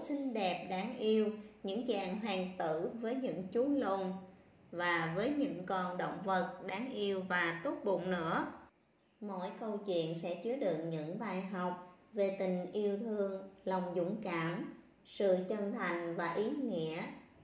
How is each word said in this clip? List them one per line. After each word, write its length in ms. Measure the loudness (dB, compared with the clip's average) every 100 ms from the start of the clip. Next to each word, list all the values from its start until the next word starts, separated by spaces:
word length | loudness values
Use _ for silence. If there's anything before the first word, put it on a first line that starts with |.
| 0
xinh 260 | -2 0
đẹp 340 | 2 2 0 -2
đáng 280 | -2 -2 0
yêu, 320 | 4 6 4 0 -8 -8
những 240 | -4 -2 0
chàng 320 | 0 0 -2
hoàng 320 | 0 0 -2 -2
tử 340 | 0 0 -2 -2
với 140 | -2 -2
những 320 | -2 -2 -2
chú 160 | 2 4
lùn 460 | 4 4 2 0 -4 -8 -18 -20 -20 -10
và 420 | -2 2 2 2 2
với 140 | 2
những 360 | 2 0 0 -2
con 320 | 0 0 0
động 200 | -2 -2
vật 360 | 2 2 2 -2 -6
đáng 240 | -4 -4
yêu 320 | -2 0 0 2
và 320 | 2 2 0
tốt 120 | -2 -2
bụng 280 | 2 2 2
nữa. 360 | 0 2 2 0 -6 -16 _ _ _ _ _
Mỗi 280 | -6 -4 -4 -4
câu 180 | -4 -2 0
chuyện 340 | 2 2 -2
sẽ 200 | -4 -2
chứa 120 | -2 0
đựng 340 | 0 0 0
những 300 | -2 -4 -4
bài 220 | -4 -4
học 560 | -4 -2 -2 -2 -8 -20 -6
về 220 | 0 2 2
tình 320 | 0 0 0
yêu 260 | 0 2 0
thương, 500 | 0 0 0 -2 -8 -8
lòng 300 | -2 0 0 0
dũng 220 | 0 0
cảm, 500 | -2 0 0 -2 -6 -10 -20 -20 -10
sự 320 | 2 6 6 4
chân 240 | -2 -2 -2
thành 380 | 0 0 -2 0
và 180 | 0
ý 160 | 2 0
nghĩa 520 | 0 0 0 0 -2 -4 -8 -16 -20